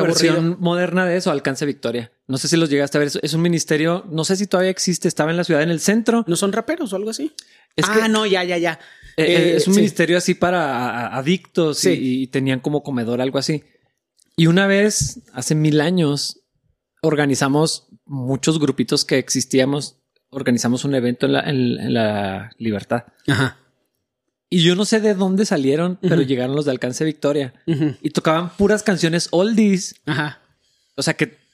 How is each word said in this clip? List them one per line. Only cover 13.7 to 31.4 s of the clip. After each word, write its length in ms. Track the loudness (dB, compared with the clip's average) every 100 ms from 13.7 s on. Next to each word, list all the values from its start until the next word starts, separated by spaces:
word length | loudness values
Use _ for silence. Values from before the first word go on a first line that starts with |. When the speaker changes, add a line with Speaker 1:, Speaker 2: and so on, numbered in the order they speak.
| _ _ _ _ _ _ 2
Speaker 2:
Y 120 | 4
una 180 | 4 4
vez, 540 | 2 2 0 -6 -8 -12
hace 200 | -10 -2
mil 260 | 0 2 2
años, 600 | 2 2 0 0 -6 -12 _ _ _ _ _ _
organizamos 840 | 0 2 2 2 2 2 0 -2 -12 -20
muchos 540 | -12 -8 -4 -2 0 0
grupitos 460 | 0 0 -2 -2
que 140 | 0 0
existíamos, 800 | 0 -4 0 2 2 -2 -6 -16 _ _ _
organizamos 540 | -6 0 0 0 -2
un 120 | 0 0
evento 300 | -2 -2 -2
en 60 |
la, 80 | 0
en, 140 | 0 0 0 -2
en 160 | -2
la 560 | 0 0 -2 -4 -6 -12 -8
Libertad. 460 | -4 -4 -4 -6 -6 _ -2
Speaker 1:
Ajá. 300 | 0 0 -4 _ _ _ _ _ _ _ _ _
Speaker 2:
Y 140 | 2
yo 140 | 2 2
no 80 |
sé 160 | 0 2
de 140 | 2
dónde 300 | 0 0 0
salieron, 540 | 0 0 2 0 -2 -2
pero 160 | 0 2
Speaker 1:
Ujú. 60 |
Speaker 2:
llegaron 300 | 2 -2 -2
los 100 | -2 -2
de 40 |
Alcance 340 | -2 -4 -4
Victoria. 480 | -4 -2 -2 -2 -4 -8 -4
Speaker 1:
Ujú. 300 | -2 -2 -2
Speaker 2:
Y 100 | -2
tocaban 400 | 0 0 0 -2 0
puras 280 | 2 2
canciones 420 | 0 0 0 0 0
oldies. 640 | 0 2 4 4 2 -2 -10 -4
Speaker 1:
Ajá. 340 | -4 -4 -8 _ _ _ _ _
Speaker 2:
O 80 | -4
sea 120 | -4
que, 220 | -2 -4 -4